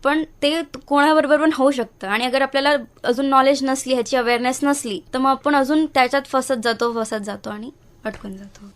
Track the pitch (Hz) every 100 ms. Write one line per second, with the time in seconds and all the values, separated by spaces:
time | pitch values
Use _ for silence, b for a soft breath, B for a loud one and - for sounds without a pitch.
0 | 269 302 311 - 294 330 294 254 - 285
1 | 294 311 294 294 320 311 269 262 208 _
2 | 190 208 247 262 269 277 277 294 233 _
3 | - 247 277 269 269 277 269 269 254 254
4 | 233 262 233 240 247 262 285 285 233 185
5 | - 262 262 262 285 285 269 311 311 269
6 | 247 277 269 269 262 254 233 226 240 226
7 | 220 220 208 202 220 208 240 - - _
8 | 220 214 202 190 196 - 202